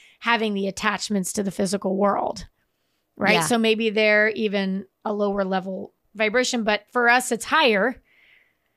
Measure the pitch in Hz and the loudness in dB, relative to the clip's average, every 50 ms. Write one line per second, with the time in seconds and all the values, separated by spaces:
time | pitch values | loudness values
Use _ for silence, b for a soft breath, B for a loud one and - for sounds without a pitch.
0 | b b b b - 226 233 214 220 214 202 196 196 196 190 - 220 214 202 190 | b b b b -2 0 0 0 0 0 -2 -2 -2 -4 -4 -2 -2 -2 -2 -2
1 | - - 214 190 180 - - 214 196 196 - - 202 175 202 196 - 190 190 196 | -4 -2 -2 -2 -2 -2 -4 -4 -4 -4 -2 -2 -2 -2 -2 -2 -2 -2 0 2
2 | 202 196 208 - - - - 196 170 - _ _ _ _ _ _ _ _ _ _ | 2 2 2 0 -2 -4 -6 -8 -12 -18 _ _ _ _ _ _ _ _ _ _
3 | _ _ _ - - 202 214 - - - 240 226 220 220 220 214 226 220 202 220 | _ _ _ -2 0 2 2 2 2 2 2 2 2 2 2 2 0 0 0 2
4 | 214 214 214 214 214 220 220 226 220 208 196 202 196 190 190 190 - - _ _ | 2 4 4 4 4 2 0 -2 -2 -2 0 -2 -2 -2 -4 -6 -8 -12 _ _
5 | - 220 208 208 208 202 202 202 190 185 190 190 180 190 190 196 202 - _ _ | -8 -6 -2 -2 -2 -2 0 -2 -2 -2 -2 -4 -4 -6 -10 -10 -10 -14 _ _
6 | _ _ - 208 220 214 202 254 254 - 254 233 208 214 208 208 - _ - 247 | _ _ -4 -2 -2 0 2 0 0 0 -2 -2 0 0 0 -2 -2 _ -2 2
7 | 240 240 240 254 247 - 240 - - - 285 320 311 247 214 190 208 254 240 - | 4 4 4 4 2 0 -4 -4 -2 0 2 4 4 4 4 2 0 0 -2 -6
8 | b b b b b b b b b b b b b b b | b b b b b b b b b b b b b b b